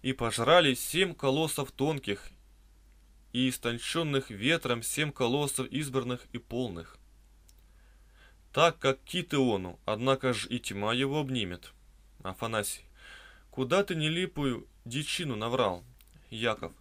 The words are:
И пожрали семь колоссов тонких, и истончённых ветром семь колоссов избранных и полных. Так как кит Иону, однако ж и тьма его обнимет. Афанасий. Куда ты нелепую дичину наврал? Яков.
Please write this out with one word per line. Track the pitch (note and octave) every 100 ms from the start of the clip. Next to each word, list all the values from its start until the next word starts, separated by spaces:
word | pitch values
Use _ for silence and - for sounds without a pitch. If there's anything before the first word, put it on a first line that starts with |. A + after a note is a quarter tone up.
И | C#3+
пожрали | C3 A#2 A2+ A#2+ F3 D3+
семь | B2 - D#3+ F#3
колоссов | D#3+ C#3 C#3 D#3+ - C3
тонких, | - C#3+ D3 - G2 - - - - - - - - - - -
и | B2 C3
истончённых | - A#2+ A#2 - E3+ D#3+ C3+ -
ветром | G2+ A#2+ E3 B2 A#2+
семь | A2+ - D3+
колоссов | - A#2+ C#3 C#3+ - -
избранных | C#3+ C#3+ C3 A#2+ B2 -
и | A#2+
полных. | - A#2+ B2 E2+ E2 - - - - - - - - - - - - - - - -
Так | - E3 -
как | C#3 C3
кит | - F3+ -
Иону, | C#3+ B2+ G2+ F2+ E2+
однако | - G#2+ B2+ C3+ C3
ж | A2 -
и | A#2+
тьма | - G2 G#2
его | B2 C3+ D3+
обнимет. | C#3 B2+ F#2+ F2 - - - - - -
Афанасий. | F#2+ F#2 A2+ A2 G#2 - - - - - - - -
Куда | - B2+ F3+
ты | G3+
нелепую | E3 D#3 E3+ F#3 - C#3 A#2 - -
дичину | A#2 C3 D3 - D#3+
наврал? | A2 A2+ B2+ G#2+ F2 - - - - -
Яков. | A2+ A#2 G#2+ E2+ -